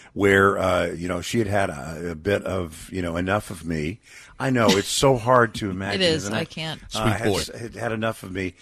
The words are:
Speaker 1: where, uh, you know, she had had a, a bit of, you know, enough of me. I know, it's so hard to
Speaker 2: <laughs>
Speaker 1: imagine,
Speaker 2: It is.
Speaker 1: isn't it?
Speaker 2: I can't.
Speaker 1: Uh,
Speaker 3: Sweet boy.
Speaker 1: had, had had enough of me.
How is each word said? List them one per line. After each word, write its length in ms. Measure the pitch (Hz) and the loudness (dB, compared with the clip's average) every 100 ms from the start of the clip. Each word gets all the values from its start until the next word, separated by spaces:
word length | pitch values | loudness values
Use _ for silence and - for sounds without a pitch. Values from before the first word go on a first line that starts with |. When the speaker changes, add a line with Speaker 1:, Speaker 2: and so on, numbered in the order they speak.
| - | -12
Speaker 1:
where, 460 | - 98 98 98 95 | 2 6 8 6 4
uh, 300 | 92 90 87 | 2 2 0
you 200 | 82 90 | -4 -6
know, 140 | 87 | -6
she 160 | 85 117 | -2 -2
had 100 | 104 | 0
had 220 | 101 95 | 0 0
a, 420 | 73 71 78 87 | -4 -10 -8 -8
a 40 | 80 | -6
bit 280 | 87 101 | -2 -2
of, 460 | - 95 85 80 - | -2 -6 -6 -12 -10
you 100 | 92 | -6
know, 140 | 87 82 | -4 -4
enough 340 | 92 104 - | -2 -2 -4
of 140 | 95 | -10
me. 380 | 82 80 76 107 _ - - - | -6 -4 -4 -8 _ -20 -20 -6
I 120 | 131 | 0
know, 180 | 127 107 | 4 4
it's 220 | 98 - | 4 2
so 260 | - 139 127 | 2 4 4
hard 380 | 113 127 113 - | 6 6 6 0
to 140 | 107 | -6
Speaker 2:
<laughs> 20 | |
Speaker 1:
imagine, 300 | 92 98 190 | -4 -4 0
Speaker 2:
It 40 | 180 | 0
is. 180 | 160 | 0
Speaker 1:
isn't 100 | 196 220 | -2 -4
it? 20 | |
Speaker 2:
I 60 | 165 | -4
can't. 360 | - 160 147 - | -8 -8 -10 -8
Speaker 1:
Uh, 220 | 107 107 98 | -2 0 0
Speaker 3:
Sweet 120 | 110 | 0
boy. 80 | 92 | 0
Speaker 1:
had, 220 | - - | -2 -10
had 140 | 117 98 | -12 -8
had 160 | 113 | -6
enough 300 | 110 110 107 | -4 -4 -4
of 100 | 98 | -8
me. 220 | 92 92 - | -6 -6 -8